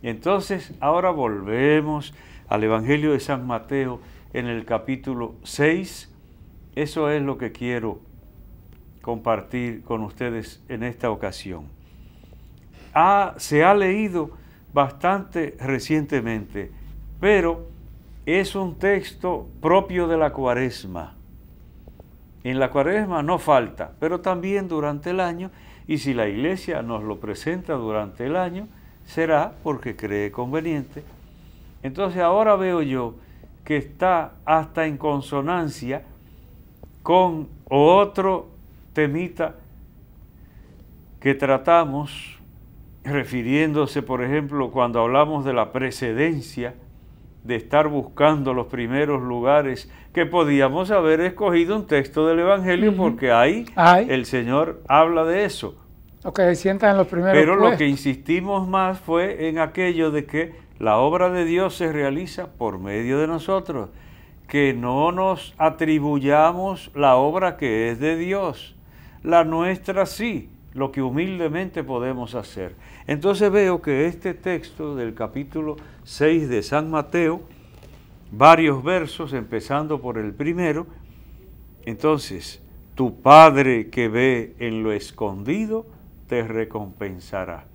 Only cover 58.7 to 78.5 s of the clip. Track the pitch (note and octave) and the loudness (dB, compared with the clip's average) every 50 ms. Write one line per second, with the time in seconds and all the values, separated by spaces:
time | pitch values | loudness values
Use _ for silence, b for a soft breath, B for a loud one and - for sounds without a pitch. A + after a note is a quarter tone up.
58.7 | F#3 F#3+ F#3+ F#3 F#3+ F#3 - - E3 E3+ F3+ G3 G3+ - D#3 D#3+ D#3 E3 D#3+ D3+ | 0 0 0 0 -2 -6 -4 -2 0 0 0 0 -4 -4 -4 -4 0 0 -2 -2
59.7 | - F#3 F#3 F3+ F3 D#3+ D#3+ D#3+ D3 D3+ C#3+ - - D3+ E3 E3 B B B B | 0 -2 -2 0 0 2 0 0 0 -2 -4 -4 -4 -4 -4 -4 B B B B
60.7 | B - G#2+ A2 G#2+ A2 C3 D3 E3 F3+ F3+ F3+ F3+ F3+ F3 E3 E3+ F3 F#3+ F#3 | B -4 2 2 4 4 4 4 2 2 2 2 2 0 0 0 2 0 0 -2
61.7 | - - F3+ D#3+ D#3 D3+ C#3+ C#3 C#3 D#3 F#3 - - - F3+ E3+ - - A#2+ A2 | -2 -2 -4 -2 0 0 -2 0 -2 -4 -6 -8 -10 -12 -12 -12 -10 -6 -6 -6
62.7 | F#2+ F#2 F#2 G2 G2+ G#2+ A#2 A#2+ C3 C#3+ D#3 D#3 E3 D#3+ D#3+ - G3 F#3+ F#3 - | -4 -6 -8 -6 -4 -4 -2 -2 0 0 0 -2 -2 -6 -4 -2 -4 -4 -2 -4
63.7 | D#3 B2+ G#2 F#2+ b b b b b b b b b b b - - C#3+ C#3+ C#3 | -8 -8 -8 -10 b b b b b b b b b b b -4 0 2 2 2
64.7 | B2 A#2+ A#2+ B2 B2+ C#3 D3+ E3+ F3 F#3 F#3+ F#3+ F#3 - - - - - D#3+ D#3+ | 2 0 -4 -2 0 2 2 0 0 0 0 0 0 -2 -6 -16 -4 0 0 0
65.7 | D#3 - D#3+ D#3 D#3 D3+ C#3+ D3+ D3 C#3+ C3 C#3 C#3+ D3+ D#3 E3 F3 F3+ F#3 G3 | 2 0 0 0 0 0 0 0 -2 0 2 4 4 6 6 4 2 0 -4 -6
66.7 | F#3+ D#3+ - - - C#3+ D3 C3+ B2+ B2+ C3+ D3 D#3+ F#3+ F#3+ F3+ - - D3+ B2+ | -6 -8 -12 -14 -4 2 6 6 6 6 4 2 0 0 -2 -2 -2 -2 -2 0
67.7 | A2 A2 A2+ A#2 A#2 A#2 C#3 D#3 E3 E3 F3 F3+ F#3+ G3+ F#3+ E3 C3 - - - | 0 0 0 0 -2 -2 -2 -2 -2 -2 -2 -4 -2 -2 -4 -4 -6 -8 -14 -20
68.7 | - - b b b b b b b b b D#3+ E3+ E3+ E3 D#3 D#3+ E3 E3+ F3+ | -20 -20 b b b b b b b b b 4 6 6 6 4 2 0 0 -2
69.7 | F#3+ F#3 - - F#3 F#3+ F#3+ - - - G#3 A#3+ G#3 - - - - - - - | -2 -4 -6 -4 0 0 -2 -2 -2 -6 -4 -4 -4 -6 -10 -12 -20 -20 -20 -16
70.7 | - B2+ C3+ C3+ C3+ C#3 C3+ B2+ B2 D3 F3 F#3 F#3+ F3+ E3+ D#3 D3 E3+ F#3+ F3 | -6 -4 -4 -4 -2 -4 -4 -2 -2 -2 -2 -4 -4 -4 -4 -4 -4 -4 -6 -6
71.7 | - E3+ C#3+ - C3+ A#2+ B2 B2+ C3 B2 A#2+ A2+ - B2 G#2+ - - G2 F#2 F2 | -8 -8 -8 -6 -6 -4 -4 -4 -6 -6 -10 -8 -8 -10 -10 -10 -10 -10 -10 -12
72.7 | - b b b b b b - D3 D3 D3+ G3 G3+ F#3 G#3 G3+ F#3+ G#3 G3+ F#3 | -12 b b b b b b -6 -6 0 0 0 2 4 2 4 4 4 4 4
73.7 | F3+ E3 - D#3 C#3+ C3+ D3+ E3+ F3 F3 - F#3+ E3+ F3 - F#3 F3+ D#3+ - - | 2 0 0 0 0 2 2 0 -2 -4 -8 -8 -8 -6 -4 -4 -4 -4 -6 -10
74.7 | - - D#3+ D3 D3 C3 A#2+ A2+ A2 - A#2 G#2+ - C3 C#3+ C#3 - D#3+ D#3 D3+ | -12 -10 -10 -8 -6 -6 -6 -8 -6 -8 -8 -8 -6 -10 -10 -8 -8 -6 -6 -6
75.7 | D3 B B B B B B - - - C#3+ D#3 E3 E3 D3+ C3 B2 G#2+ G2+ - | -8 B B B B B B -18 -4 2 4 4 4 4 2 0 -2 -2 -2 0
76.7 | C#3+ D3+ D#3 D#3+ D#3+ D3+ C#3+ - - F3 E3+ D#3+ E3 F3+ - - b b b b | -2 -2 -2 0 -2 -4 -4 -2 0 0 2 2 0 -2 -8 -18 b b b b
77.7 | b b b b b b b b b b - - - G#2 C3 D#3 | b b b b b b b b b b -20 -16 2 8 10 10